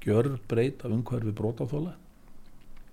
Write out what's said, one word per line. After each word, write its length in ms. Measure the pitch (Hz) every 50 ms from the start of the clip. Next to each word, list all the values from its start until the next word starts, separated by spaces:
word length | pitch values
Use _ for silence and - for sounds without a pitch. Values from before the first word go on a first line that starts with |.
gjörbreyta 880 | - - 104 110 123 143 135 120 - - 120 113 120 135 135 - - 120
umhverfi 420 | 107 117 117 - 123 120 110 107 101
brotaþola, 600 | 107 107 110 117 - 139 110 143 147 160 180 180 - - - - - - - - - - - - - - - - - - -